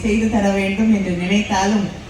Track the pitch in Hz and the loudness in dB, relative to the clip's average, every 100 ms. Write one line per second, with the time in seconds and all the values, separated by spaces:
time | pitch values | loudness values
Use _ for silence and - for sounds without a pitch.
0 | 214 220 220 214 202 196 196 196 220 202 | -2 0 0 2 0 0 0 0 2 2
1 | 180 175 180 208 214 190 196 214 180 - | 0 -2 0 0 0 0 2 0 -2 -8